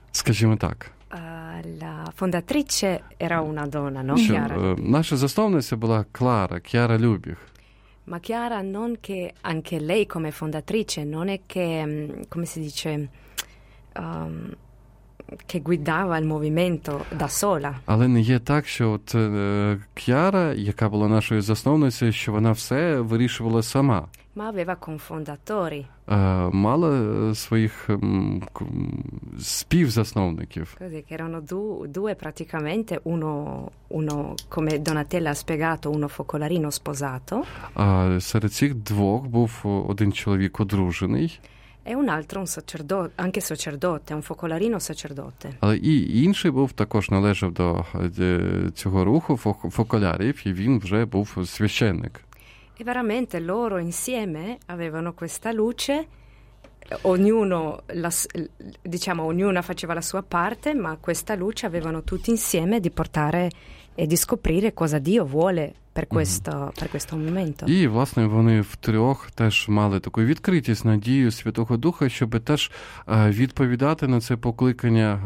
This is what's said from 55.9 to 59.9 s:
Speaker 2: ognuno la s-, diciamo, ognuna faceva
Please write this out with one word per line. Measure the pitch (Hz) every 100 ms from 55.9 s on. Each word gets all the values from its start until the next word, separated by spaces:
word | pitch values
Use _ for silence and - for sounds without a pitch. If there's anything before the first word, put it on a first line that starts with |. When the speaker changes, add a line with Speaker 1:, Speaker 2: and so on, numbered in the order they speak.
| 285 320 - - - - - - - - -
Speaker 2:
ognuno | 196 185 202 226 202 175 160 - - 170
la | 170
s-, | 170 - 175 156 - - -
diciamo, | 180 170 190 170
ognuna | 160 175 196 180
faceva | 175 175 165